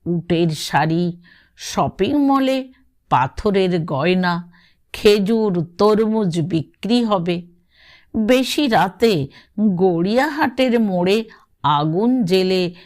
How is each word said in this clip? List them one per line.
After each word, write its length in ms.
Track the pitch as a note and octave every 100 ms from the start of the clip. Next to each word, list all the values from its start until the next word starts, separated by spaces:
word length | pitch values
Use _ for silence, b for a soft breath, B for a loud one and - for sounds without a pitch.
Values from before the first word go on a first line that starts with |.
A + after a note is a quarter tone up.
| -
উটের 440 | E3+ E3 E3+ F3
সারি, 720 | D#3 - D3 D#3 E3 F3 E3+ b b b b
শপিং 580 | - - C#3+ - G3
মলে 580 | C#4+ C#4 C4+ C4 C4 C4 b b _ -
পাথরের 760 | C3+ C3+ - G#3+ G3 F#3 F3 D#3+
গয়না, 680 | C#3 E3 F#3 F3+ E3+ F3 b b b _
খেজুর, 720 | - G#3+ G#3 F#3+ A3+ G#3+ F3 E3+ -
তরমুজ 640 | G#3 G#3+ A3 A3 G3+ E3
বিক্রি 640 | D#3+ E3 - _ G3+ B3
হবে। 440 | A3+ G3 E3+ F3 F3 _ _ b b b b A3+
বেশি 520 | G#3+ B3+ B3+ - D4
রাতে 600 | G#3+ F#3 - A#3 F3+ C3+ B B -
গড়িয়াহাটের 1200 | G#3+ F3 F#3+ E3 F3+ A#3 D4 D4 C#4 - C4 A#3
মোড়ে 440 | G#3+ F3+ F3+ G#3+ A3 B B _
আগুন 600 | C#3+ D3 D#3 E3+ A#3 B3+
জেলে 500 | F3+ F#3 F#3 F#3 F3 F3+